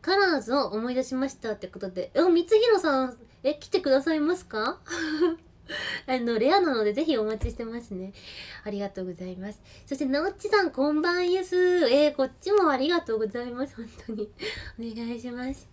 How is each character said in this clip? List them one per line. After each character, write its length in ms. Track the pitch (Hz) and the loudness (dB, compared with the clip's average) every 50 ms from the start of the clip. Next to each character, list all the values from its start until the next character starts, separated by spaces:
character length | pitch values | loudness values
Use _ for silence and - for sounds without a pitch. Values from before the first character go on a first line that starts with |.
カ 140 | - 330 381 | 2 2 4
ラ 220 | 392 392 370 320 262 | 4 4 4 2 0
ー 20 | |
ズ 120 | 202 220 254 | 0 0 0
を 120 | 285 254 | 0 0
思 240 | 190 208 214 226 247 | 0 -4 -4 -4 -2
い 40 | 247 | -2
出 80 | 254 254 | -2 -2
し 100 | - 262 | -2 -2
ま 140 | 254 269 269 | -2 -4 -4
し 80 | - | -6
た 160 | - - 220 | -8 -8 -8
っ 40 | 208 | -6
て 120 | - - 185 | -6 -10 -14
こ 100 | - 190 | -12 -10
と 100 | 202 185 | -10 -8
で。 220 | 180 180 180 - - | -6 -8 -8 0 2
え、 80 | 262 | 4
み 220 | 330 370 330 339 339 | 6 6 6 4 4
つ 140 | - 440 427 | 6 4 6
ひ 80 | 466 | 6
ろ 140 | 466 440 381 | 6 4 4
さ 260 | - 311 277 262 262 | 4 2 2 2 0
ん、 100 | 254 233 - - - - - - | -2 -4 -12 -20 -20 -20 -2 -2
え、 100 | 269 302 | -2 -2
来 140 | 294 - - | -2 -6 -2
て 120 | - 370 | -2 0
く 100 | - 277 | 2 4
だ 120 | 262 277 | 2 2
さ 100 | 269 330 | 2 0
い 60 | 320 311 | 0 0
ま 160 | 294 311 359 | 2 0 0
す 100 | 359 - | -2 -4
か？ 360 | - - 427 214 262 370 - - | -8 -6 -4 -4 -4 -6 -8 -12
<laughs> 1200 | - 339 339 330 311 311 302 349 330 330 - _ - _ _ - - - - - - - - - - | -10 -8 -6 -4 -4 0 2 2 2 2 -2 _ -20 _ _ -16 -12 -10 -8 -6 -6 -8 -8 -4 -2
あ 100 | 262 254 | -2 -2
の、 180 | 233 233 233 214 | 0 0 0 2
レ 140 | 233 277 | 4 4
ア 80 | 349 403 | 4 4
な 140 | 370 320 262 | 4 2 2
の 80 | 220 | 2
で 100 | 214 208 | 0 0
ぜ 120 | 202 262 320 | 0 0 0
ひ 120 | 311 285 | 0 0
お 80 | 220 214 | 0 0
待 140 | 214 220 214 | -2 -2 -4
ち 120 | - 233 | -4 -6
し 40 | - | -6
て 100 | - 233 | -8 -10
ま 160 | 226 226 240 | -8 -8 -10
す 120 | 233 - | -10 -10
ね。 200 | 202 180 185 196 196 - - - - - - - - - - | -10 -10 -10 -12 -14 -18 -20 -18 -18 -18 -16 -16 -18 -12 -10
あ 60 | 214 | -8
り 100 | 202 202 | -6 -6
が 100 | 202 196 | -8 -8
と 120 | - 190 185 | -8 -8 -10
う 20 | |
ご 60 | 185 | -10
ざ 120 | 175 170 185 | -10 -10 -12
い 120 | 185 185 | -12 -10
ま 160 | 185 185 202 | -10 -12 -12
す。 100 | 208 - - - - - - | -14 -16 -20 -20 -20 -20 -10
そ 80 | - 277 | -10 -6
し 40 | 269 | -4
て、 60 | 302 | -2
な 160 | 262 269 285 | 0 0 0
お 80 | 320 392 | 0 -2
っ 80 | 392 | -4
ち 120 | - - 415 | -4 -2 2
さ 140 | 440 415 381 | 2 2 2
ん、 80 | 302 | 2
こ 180 | - 254 269 294 | 0 0 0 2
ん 80 | 302 302 | 2 2
ば 180 | 311 349 349 359 | 2 2 2 2
ん 120 | 359 349 | 2 2
ゆ 140 | 359 381 370 | 0 0 0
す。 120 | - 359 359 359 359 359 359 320 233 | 0 2 2 4 4 4 4 4 4
え 200 | 254 285 302 294 | 6 6 4 4
ー、 60 | 285 | 2
こ 100 | - 262 | 0 -2
っ 80 | 262 - _ | -2 -4 _
ち 120 | - 370 | -2 2
も 180 | 415 415 370 311 | 4 4 6 4
あ 60 | 277 | 4
り 120 | 247 269 311 | 2 2 2
が 140 | 349 339 | 0 0
と 120 | - - 220 | 0 -2 -2
う 40 | 214 | -2
ご 80 | 220 208 | -2 -4
ざ 120 | 208 240 | -4 -8
い 120 | 240 247 | -8 -8
ま 120 | 240 247 269 277 | -6 -6 -6 -6
す。 80 | - | -8
本 120 | - 226 226 - - - - | -14 -16 -14 -16 -16 -12 -10
当 40 | 220 | -8
に。 140 | 208 208 208 - - 392 440 - - - - - - 233 233 | -8 -8 -10 -10 -10 -8 -8 -8 -10 -12 -14 -12 -12 -10 -10
お 40 | 220 | -8
願 120 | 226 233 233 | -8 -8 -6
い 100 | 240 226 | -8 -8
し 100 | 240 247 | -8 -10
ま 240 | 240 247 247 262 277 | -10 -8 -8 -8 -8
す。 140 | - - - | -10 -14 -20